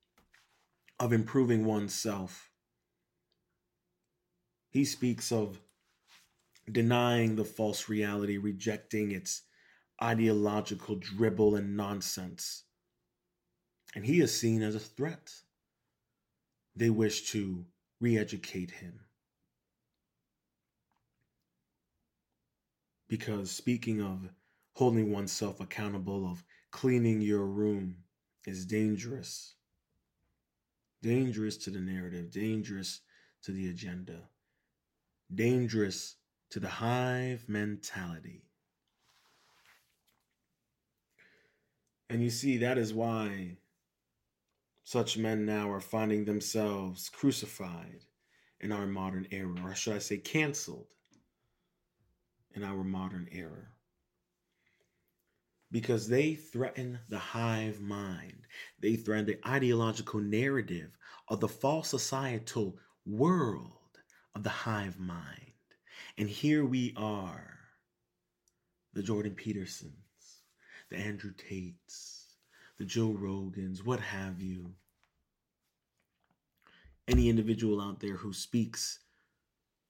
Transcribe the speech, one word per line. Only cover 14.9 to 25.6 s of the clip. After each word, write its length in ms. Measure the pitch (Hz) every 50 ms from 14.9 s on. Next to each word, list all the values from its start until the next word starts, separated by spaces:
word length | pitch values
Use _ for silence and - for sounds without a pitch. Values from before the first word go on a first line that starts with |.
| - - 135 160 - - - - - - _ _ _ _ _ _ _ _ _ _ _ _ _ _ _ _ _ _ _ _ _ _ _ _ _ _ -
They 160 | - 113 117
wish 400 | 113 107 110 104 104 - - -
to 340 | - 107 101 95 92 90 87 - _ _ _ _ _ -
re-educate 680 | 117 120 113 107 104 - - 95 - - - 92 90 87
him. 300 | - - - 87 85 113 - _ _ _ _ _ _ _ _ _ _ _ _ _ _ _ _ _ _ _ _ _ _ _ _ _ _ _ _ _ _ _ _ _ _ _ _ _ _ _ _ _ _ _ _ _ _ _ _ _ _ _ _ _ _ _ _ _ _ _ _ _ _ _ _ _ _ _ _ _ _ _ _ _ _ _ _ _ _ _ _ -
Because 420 | 113 110 - 113 107 101 98 90
speaking 520 | - - - 127 123 117 120 117 110 107 104
of 260 | 95 92 92 95 92 - _ _ _ _ _ _ _ -
holding 380 | - 131 127 117 113 110 107 104
oneself 480 | 101 101 92 - - 110 101 95 -